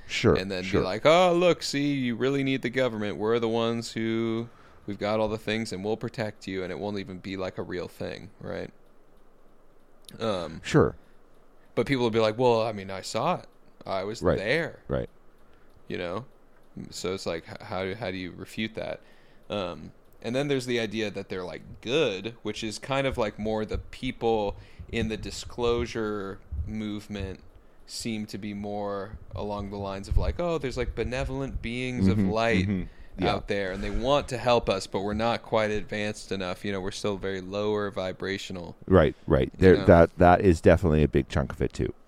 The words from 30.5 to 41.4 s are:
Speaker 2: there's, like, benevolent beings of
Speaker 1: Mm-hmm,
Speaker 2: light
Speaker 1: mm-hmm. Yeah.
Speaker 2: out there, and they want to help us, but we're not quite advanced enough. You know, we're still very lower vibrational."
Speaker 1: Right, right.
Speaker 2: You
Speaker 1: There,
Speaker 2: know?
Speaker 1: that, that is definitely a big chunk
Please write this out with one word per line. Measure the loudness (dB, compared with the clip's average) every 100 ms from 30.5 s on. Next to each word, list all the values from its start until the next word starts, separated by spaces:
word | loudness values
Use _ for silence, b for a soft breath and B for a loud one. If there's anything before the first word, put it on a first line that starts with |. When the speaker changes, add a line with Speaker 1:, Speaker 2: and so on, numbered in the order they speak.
| 0
Speaker 2:
there's, | -2 -4
like, | -4 -2
benevolent | -2 -2 -4 -4 -4 -6
beings | -4 -4 -4 2 2
of | 4
Speaker 1:
Mm-hmm, | 2
Speaker 2:
light | 2 2 2 2
Speaker 1:
mm-hmm. | 0 -4 b b -4
Yeah. | -2
Speaker 2:
out | -2 -2
there, | -4 -2
and | -4
they | -2
want | 0 2 2 2
to | -2
help | 4 4 4
us, | -2 -2
but | -4
we're | -2
not | 0 0 -2
quite | 0 0 2
advanced | -2 -4 -4 -4 -6 -6
enough. | -6 -4 -6 -6
You |
know, | -4
we're | -4
still | -4 -4 -4
very | -4 -6
lower | -6 -4 -2 0 -2
vibrational." | -4 -6 -4 -4 -4 -6 -10 -10 -10 6
Speaker 1:
Right, | 8 8 4 2
right. | 4 4 6
Speaker 2:
You |
Speaker 1:
There, | 8 10
Speaker 2:
know? | 10
Speaker 1:
that, | 10 10 8
that | 8 8
is | 6 6
definitely | 8 6 6 4
a | 4
big | 4 0
chunk | 0